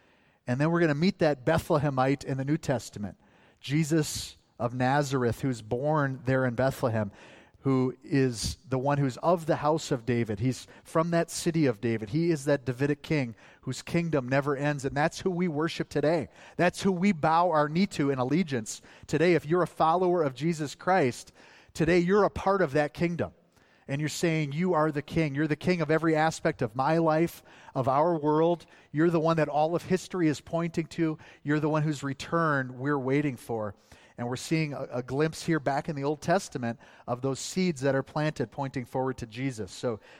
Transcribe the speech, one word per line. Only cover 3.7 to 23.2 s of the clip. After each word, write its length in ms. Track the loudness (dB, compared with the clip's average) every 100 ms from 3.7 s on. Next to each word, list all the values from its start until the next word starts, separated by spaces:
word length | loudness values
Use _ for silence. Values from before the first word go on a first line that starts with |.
| 0 2 0 0 -6 -10 -16 _ -6
of 160 | -4 0
Nazareth, 640 | 0 2 0 0 0 -2
who's 220 | -4 -4
born 580 | -6 -4 0 0 0 -2 -2
there 200 | 0 0
in 80 |
Bethlehem, 580 | 0 0 0 0 0 -2 -6 -20 -20 -20 _
who 340 | -2 0 0 -4
is 540 | -2 2 2 0 -6 -8 -6
the 80 | -2
one 220 | 0 0
who's 180 | 0 0
of 300 | 0 2 0
the 80 | 0
house 340 | 2 0 0
of 160 | -4 0
David. 340 | 0 0 -2
He's 280 | -2 -2 -8 -20
from 260 | -4 -2 2
that 220 | 0 -2
city 340 | -4 -2 2 2
of 160 | 2
David. 300 | -2 -2 -2
He 180 | 0 0
is 160 | 0 0
that 180 | 0
Davidic 380 | 0 -2 -2 -2
king 340 | -2 -2 -2 -8 -20 -12
whose 200 | -10 -8
kingdom 480 | -4 -2 0 -2 2
never 260 | 0 2 0
ends, 300 | 0 -2 -2
and 100 | 0
that's 260 | -2 -2
who 100 | -4
we 160 | -2 -2
worship 420 | -2 -4 -4 -4
today. 400 | 0 0 0 -2 -12 -10 0
That's 260 | 0 2
who 80 | -2
we 200 | 2 0
bow 380 | 2 2 4 4
our 180 | 4 2
knee 200 | 2 0
to 240 | 0 0
in 80 | 0
allegiance 640 | 2 2 0 -2 -6 -12 -16 -20 -4
today. 260 | 2 4
If 140 | 4 2
you're 160 | 0
a 40 | 0
follower 540 | 2 2 4 2 2
of 140 | 0 0
Jesus 400 | -2 -2 -6 -4
Christ, 560 | 0 2 2 -2 -12 -20 -20 -20 _
today 240 | -2 2 4
you're 260 | 4 4
a 60 | 4
part 320 | 2 0 2
of 120 | 2
that 200 | 0 0
kingdom. 380 | -2 -2 -2